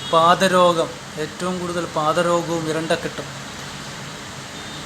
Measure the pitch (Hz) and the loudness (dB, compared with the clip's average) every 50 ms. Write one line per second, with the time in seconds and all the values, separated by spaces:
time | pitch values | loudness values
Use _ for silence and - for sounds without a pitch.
0 | - - - 165 160 170 180 170 190 190 180 185 180 175 175 165 160 139 - - | -2 2 4 6 8 8 6 6 4 4 6 6 6 6 6 4 0 -2 -4 -10
1 | - - - 151 156 151 - - 175 180 185 185 170 175 175 175 170 170 - 165 | -14 -12 -8 -8 -8 -8 -6 -6 -4 -4 -4 -4 -4 -4 -4 -4 -4 -4 -2 0
2 | 151 151 160 170 175 175 175 175 170 156 170 170 160 156 156 160 160 160 170 165 | 2 2 4 4 4 4 4 2 2 0 -2 -2 -2 -2 -2 -2 0 0 0 0
3 | - 156 - - 139 139 - - - - - - - - - - - - - - | -2 -4 -6 -8 -10 -10 -10 -12 -12 -12 -12 -12 -12 -12 -12 -12 -12 -12 -12 -12
4 | - - - - - - - - - - - - - - - - - | -12 -12 -12 -12 -12 -12 -12 -12 -12 -12 -12 -12 -12 -12 -12 -12 -12